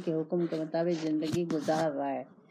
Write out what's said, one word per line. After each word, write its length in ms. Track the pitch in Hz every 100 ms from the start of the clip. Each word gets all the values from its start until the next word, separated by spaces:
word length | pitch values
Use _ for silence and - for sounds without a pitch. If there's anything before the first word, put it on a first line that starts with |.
کے 100 | 175
حکم 320 | 160 156 175 170
کے 100 | 160
مطابق 460 | 156 165 170 165
زندگی 420 | 160 151 156 165 170
گزار 380 | 160 139 156 160
رہا 220 | 139 139
ہے، 120 | 131 127 - -